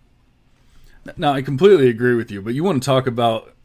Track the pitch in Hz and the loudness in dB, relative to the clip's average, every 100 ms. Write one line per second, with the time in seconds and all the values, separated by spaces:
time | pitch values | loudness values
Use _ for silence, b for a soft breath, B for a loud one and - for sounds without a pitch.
0 | _ _ _ _ _ _ _ b b b | _ _ _ _ _ _ _ b b b
1 | - - 156 139 135 135 196 185 131 113 | -20 -6 -4 -4 -4 2 4 6 4 2
2 | 123 120 107 101 101 127 185 143 139 131 | 0 0 -2 -10 -8 -4 -2 -2 0 -2
3 | 131 117 117 113 - _ | -2 -2 -2 -2 -8 _